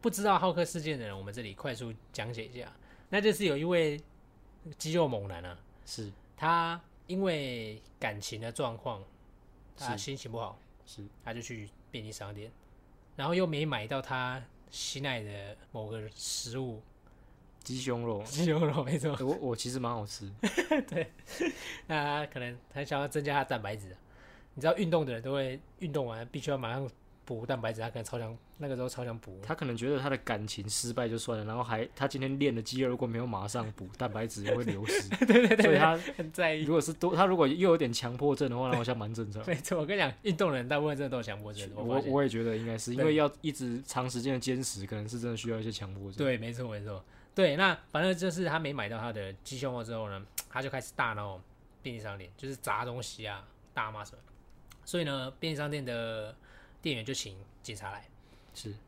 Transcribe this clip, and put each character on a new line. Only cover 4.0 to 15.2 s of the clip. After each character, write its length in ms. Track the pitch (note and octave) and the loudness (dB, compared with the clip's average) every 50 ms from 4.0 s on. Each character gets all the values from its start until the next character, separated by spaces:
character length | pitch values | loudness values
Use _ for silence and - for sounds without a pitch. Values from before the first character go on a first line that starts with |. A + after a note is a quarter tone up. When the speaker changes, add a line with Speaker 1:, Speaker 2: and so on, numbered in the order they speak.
| D#3 - - - - - - - - - - - - E3 D3 - | -6 -14 -20 -20 -20 -20 -20 -20 -20 -20 -20 -18 -16 -16 -12 -8
Speaker 1:
肌 160 | - D#3 D#3+ | -4 0 4
肉 120 | F3 E3 | 4 4
猛 220 | C#3+ B2 G#2+ G2+ G2 | 4 2 -2 -4 -4
男 160 | F#2 E2+ F2 | -8 -8 -8
啊， 140 | F2+ F2 F2 - - - - - | -10 -12 -12 -16 -20 -20 -20 -14
Speaker 2:
是。 260 | - - - A2 G2+ G2 - - - - - | -12 -10 -8 -8 -10 -10 -14 -20 -20 -10 -2
Speaker 1:
他 420 | - D#3+ E3+ E3+ E3 E3 E3+ E3+ - - - - - | 2 4 4 4 4 0 -2 -6 -10 -16 -20 -20 -12
因 140 | - F3+ F#3 | -6 -2 0
为 640 | G3 F#3+ E3+ D3+ C#3+ C3 B2 A#2 A2+ G#2+ G#2+ A2 - - - - | 2 2 2 0 -2 -4 -4 -4 -6 -8 -10 -12 -14 -20 -12 -4
感 180 | - A#2 G#2+ G#2 | -4 -4 -4 -4
情 220 | G2+ - - G#2+ | -8 -8 -8 -6
的 100 | A2+ A#2 | -6 -6
状 240 | A#2 - D3 B2 A2+ | -4 -2 -2 -2 -2
况， 300 | A2 - C3 A#2 G2+ G2 - - - - - - - - - - - - - - | -4 -6 -6 -6 -6 -10 -16 -20 -20 -20 -20 -20 -20 -20 -20 -20 -20 -20 -20 -14
他 180 | - C#3+ B2 A#2+ | -8 -6 -4 -4
心 220 | G#2 - - C3+ | -4 -4 -6 -8
情 160 | C3 - A#2+ A2+ | -8 -8 -8 -8
不 60 | A#2 | -6
好， 200 | A2+ G2 G2 - - - - - - | -6 -6 -8 -12 -20 -20 -20 -20 -20
Speaker 2:
是。 160 | - - - G2+ | -20 -16 -14 -14
是。 60 | G2+ - - - | -16 -16 -14 -10
Speaker 1:
他 120 | A#2+ A#2 | -10 -8
就 80 | A#2+ A2+ | -8 -8
去 260 | - B2 A2 G#2 G2+ - - - - | -10 -10 -10 -12 -14 -16 -20 -20 -12
便 120 | - B2 G#2+ | -10 -10 -10
利 80 | A2 | -8
商 240 | G#2+ - - G2 G#2 | -10 -10 -10 -10 -10
店， 160 | G#2 G#2 A2+ - - - - - - - - - - - - - | -10 -12 -14 -16 -20 -20 -20 -20 -20 -20 -20 -20 -20 -20 -20 -8
然 140 | - C3+ D3 | -4 -2 0
后 60 | E3+ | 2
又 120 | F3+ F#3 | 2 2
没 200 | E3+ D#3 C#3+ D#3 | 2 2 0 0
买 200 | D#3 C#3 A2+ G#2 | 0 0 -2 -2
到 140 | A2+ C#3+ C3+ | -2 -4 -4
他 420 | C3 - C3+ B2+ B2+ B2+ B2+ C3 A#2+ - - - - - | -2 -2 -2 -2 -2 -2 -4 -6 -8 -12 -20 -20 -20 -16
心 360 | - - - - - C#3 C#3 | -10 -8 -6 -6 -6 -4 -2
爱 160 | C#3+ C3 A#2 | -2 -2 -2